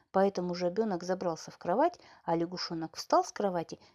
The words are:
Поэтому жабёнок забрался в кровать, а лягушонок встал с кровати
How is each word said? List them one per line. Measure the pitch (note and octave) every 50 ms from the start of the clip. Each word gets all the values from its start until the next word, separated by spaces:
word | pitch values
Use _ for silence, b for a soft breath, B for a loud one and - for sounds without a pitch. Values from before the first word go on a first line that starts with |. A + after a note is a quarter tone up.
| B B -
Поэтому | F#3+ G3 G3+ G3 G3 F3+ F3+ F3
жабёнок | F3 F3+ F3 F3 G#3 A3+ A3 F#3 E3+ F3+
забрался | F3+ F#3 F#3 G3+ F3+ D#3+ D#3 - -
в | - -
кровать, | - - F3+ A3+ D4+ F4 F4 B B B B B B
а | - E3+
лягушонок | E3 E3+ E3+ F3+ F3 - - F3 E3 D#3+ D#3+ -
встал | - - - D4 E4 F#4
с | - -
кровати | - - G3 F3+ F3 D#3+ - - b b b b